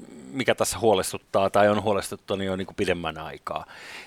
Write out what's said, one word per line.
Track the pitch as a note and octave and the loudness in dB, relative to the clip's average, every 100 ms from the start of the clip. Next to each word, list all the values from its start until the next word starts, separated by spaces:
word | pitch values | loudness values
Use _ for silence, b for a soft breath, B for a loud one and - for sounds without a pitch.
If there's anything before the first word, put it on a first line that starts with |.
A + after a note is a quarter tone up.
| - - C3 | -20 -20 -10
mikä | C3+ A#2+ | -2 0
tässä | - - G2 | 2 0 2
huolestuttaa | A2+ F#2+ - G2 _ G#2 G2 | 4 4 2 -6 _ 0 4
tai | G2+ G#2 | 6 6
on | G#2 | 4
huolestuttanut | G#2 G2 - G2+ - G2 F#2+ | 2 -2 -4 -10 -6 -4 -2
jo | F#2 | -4
niinku | F2+ | -6
pidemmän | - F2+ F2 E2 D#2 | -2 0 0 -4 -8
aikaa. | D#2 C#2+ - D2+ - B B B | -10 -10 -8 -8 -10 B B B